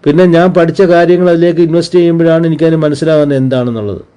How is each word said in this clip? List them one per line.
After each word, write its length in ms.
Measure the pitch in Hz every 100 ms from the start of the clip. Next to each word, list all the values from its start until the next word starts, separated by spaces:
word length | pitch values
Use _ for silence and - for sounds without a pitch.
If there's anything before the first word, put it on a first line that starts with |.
പിന്നെ 200 | - 151 185 175
ഞാൻ 120 | 180 175
പഠിച്ച 240 | 170 165 190
കാര്യങ്ങൾ 340 | 170 170 175 180
അതിലേക്ക് 300 | 170 175 170 170
ഇൻവെസ്റ്റ് 300 | 165 170 180
ചെയ്യുമ്പോഴാണ് 460 | 170 170 165 165 165
എനിക്കതിന് 320 | 156 160 160 151
മനസ്സിലാകുന്നത് 520 | 143 160 156 147 139
എന്താണെന്നുള്ളത്. 600 | 131 127 123 113 104 95 -